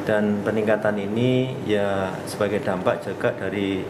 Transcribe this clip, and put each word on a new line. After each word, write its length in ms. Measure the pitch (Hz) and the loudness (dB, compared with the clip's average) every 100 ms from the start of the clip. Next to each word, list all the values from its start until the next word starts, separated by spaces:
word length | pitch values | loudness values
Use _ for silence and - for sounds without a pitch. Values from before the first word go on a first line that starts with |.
Dan 400 | - 107 107 104 | 2 2 2 2
peningkatan 560 | 101 107 107 107 107 104 | 0 0 2 2 2 0
ini 560 | 101 110 123 127 131 131 | -2 0 2 4 0 -4
ya 480 | 101 104 101 98 95 95 - | 0 0 2 0 -2 -4 -8
sebagai 320 | - 104 101 | -2 0 0
dampak 480 | 95 92 95 - - | 0 0 0 0 -2
juga 240 | 95 120 | -2 -2
dari 560 | - 95 98 98 95 95 | -2 -4 -2 0 -2 -4